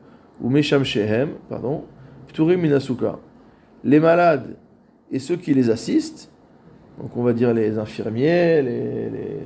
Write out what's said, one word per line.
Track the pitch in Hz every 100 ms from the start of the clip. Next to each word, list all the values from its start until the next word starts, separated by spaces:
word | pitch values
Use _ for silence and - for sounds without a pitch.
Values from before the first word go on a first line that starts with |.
| - - _ -
ou | 120
Meshamshehem, | 139 147 143 131 113 107 110 147 - -
pardon, | - 110 160 - - - - -
Pturim | - 160 180
Minasuka. | 165 139 131 123 107 - - - - _ _ -
Les | 117 147
malades | 165 170 175 143 110 - _ _ _ _ -
et | 135
ceux | 127 170
qui | -
les | 135 120
assistent, | 110 - 302 - - - _ _ _ - - - -
donc | 123 120
on |
va | 120
dire | 120 123
les | 113 107 110
infirmiers, | 107 - 110 110 147 170 170 160
les, | 131 120 120 120 113
les, | 110 107 101